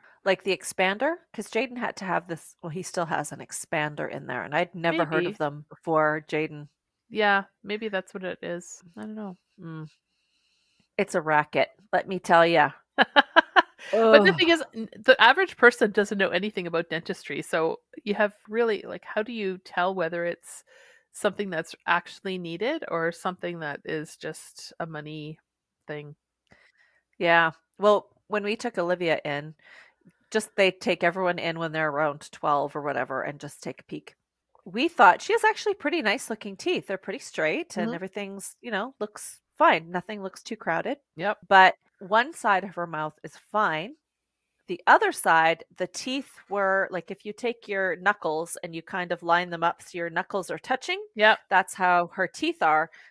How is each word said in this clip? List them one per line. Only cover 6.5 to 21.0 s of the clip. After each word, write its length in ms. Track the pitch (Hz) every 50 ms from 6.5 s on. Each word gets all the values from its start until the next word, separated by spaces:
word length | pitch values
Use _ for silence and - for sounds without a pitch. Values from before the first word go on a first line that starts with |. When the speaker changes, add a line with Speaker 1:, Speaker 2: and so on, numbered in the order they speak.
| 151 147 147 - _ _ _ _ _ _ _ _
Speaker 2:
Yeah, 340 | 226 214 214 202 202 196 196 - _ _ -
maybe 240 | 196 208 220 226 214
that's 240 | 202 190 185 - -
what 100 | 196 185
it 160 | 180 180 -
is. 400 | - 170 175 175 180 - - - 190 170 170
I 40 | 214
don't 140 | 214 214 214
know. 220 | 214 214 190 180 - _ _ _ -
Speaker 1:
Mm. 280 | 175 165 160 160 156 151 _ _ _ _ _ _ _ _ _ _ _ _ _ _ _ _ _ _ _ _ _
It's 180 | - 196 - -
a 60 | 180
racket, 480 | 151 156 156 147 147 - - 143 - - - _ _ _
let 160 | - 180 -
me 120 | 185 190 180
tell 260 | - - 180 170 165
ya. 260 | 170 170 156 147 139 - - _ _ _
Speaker 2:
<laughs> 1120 | - 269 - - 285 - - - 330 - - - 381 - - _ - - - - 220 226 226
But 120 | - - -
the 100 | 381 -
Speaker 1:
Ugh. 60 | -
Speaker 2:
thing 100 | 359 330
is, 140 | 339 320 - - -
n-, 140 | 226 220 - -
the 220 | - 214 - 262 -
average 360 | 214 233 277 349 381 330 -
person 340 | - - 240 - - 247 208
doesn't 260 | 196 214 202 202 214
know 120 | 196 196 -
anything 380 | 165 180 196 214 - 196 175
about 220 | 170 165 165 170 -
dentistry, 520 | 160 160 - - 180 - - - 147 143
so 380 | 156 - - 165 160 160 - - _ _ - - -
you 120 | 202 202
have 180 | 214 214 208 - _ _ -
really, 340 | 208 233 240 226 208 - -
like, 180 | - - - -
how 180 | - - 214 214
do 80 | 247 240
you 260 | 226 208 190 185 180
tell 340 | - - - 180 180 190 190
whether 300 | 185 165 165 170 170 170
it's 380 | 175 170 - - - - - - _ _ - - - _ _